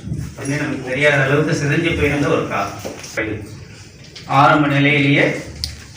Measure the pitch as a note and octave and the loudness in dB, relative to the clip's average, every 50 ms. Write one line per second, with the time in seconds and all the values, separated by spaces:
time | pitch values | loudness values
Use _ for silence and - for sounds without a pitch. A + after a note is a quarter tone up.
0 | - - - - - - - - - C3+ C#3+ D3 D3 - - - - B2+ B2+ C#3 | -10 -8 -8 -8 -8 -10 -10 -10 -8 -6 -4 -4 -4 -4 -4 -6 -6 -6 -2 2
1 | D3 D3 C#3+ C#3 C#3 C3+ C#3+ C#3+ D#3+ E3+ D#3+ - C#3+ C#3 D#3 E3 E3 E3 - - | 2 4 4 4 4 2 2 2 2 2 0 0 0 0 0 2 0 0 0 2
2 | D3+ C#3+ - C#3+ C#3+ - - - - - - - - - - - - - - - | 0 0 2 0 2 2 2 0 0 -2 -4 -4 -6 -6 -8 -10 -10 -12 -12 -12
3 | - - - A2+ A2 G#2+ G#2 F#2+ - - - - - - - - - - - - | -14 -10 -8 -6 -6 -6 -6 -8 -10 -12 -14 -16 -16 -18 -18 -20 -20 -20 -20 -20
4 | - - - - - - C#3 C3+ C#3+ D3 D3 D3 D3 C#3 C#3 C#3 C#3+ C#3+ C#3+ C#3+ | -20 -20 -18 -16 -6 0 4 6 6 6 6 6 4 4 4 4 4 4 4 4
5 | C#3 C#3 C#3+ - - C#3+ - - - - - - - - - - - - - | 4 4 4 4 4 2 0 -2 -8 -10 -8 -8 -8 -8 -8 -12 -18 -12 -10